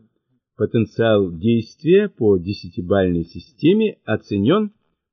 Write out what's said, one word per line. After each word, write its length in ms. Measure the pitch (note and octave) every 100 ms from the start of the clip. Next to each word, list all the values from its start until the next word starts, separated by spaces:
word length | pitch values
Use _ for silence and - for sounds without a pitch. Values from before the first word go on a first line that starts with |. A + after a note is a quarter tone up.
| _ _ _ _ _ -
потенциал 800 | G#2 A#2 - - A2+ G#2+ F#2 E2+
действия 760 | G#2+ A#2 A2+ - D3 F#3+ G#3
по 280 | - G#2+ F#2+
десятибалльной 880 | E2+ G2+ F2+ - F2+ G2 F#2 E2+ E2
системе 720 | - - _ D3 G#3 G#3+ - -
оценён 640 | G#2+ - G2+ G#2 G3+ G#3+ - _ _ _